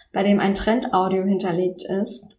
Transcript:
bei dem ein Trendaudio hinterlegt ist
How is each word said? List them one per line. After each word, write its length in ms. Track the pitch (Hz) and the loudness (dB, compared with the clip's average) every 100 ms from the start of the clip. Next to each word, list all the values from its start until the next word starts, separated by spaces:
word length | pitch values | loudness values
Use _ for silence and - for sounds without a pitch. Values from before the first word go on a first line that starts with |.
| _ | _
bei 100 | - | -2
dem 160 | 202 202 | 2 4
ein 160 | 196 | 2
Trendaudio 720 | 196 - 233 254 185 185 190 | 0 0 0 0 0 2 0
hinterlegt 580 | 190 190 196 170 185 180 | 2 0 0 0 -2 -4
ist 560 | - 190 214 - - | -6 -4 -4 -8 -18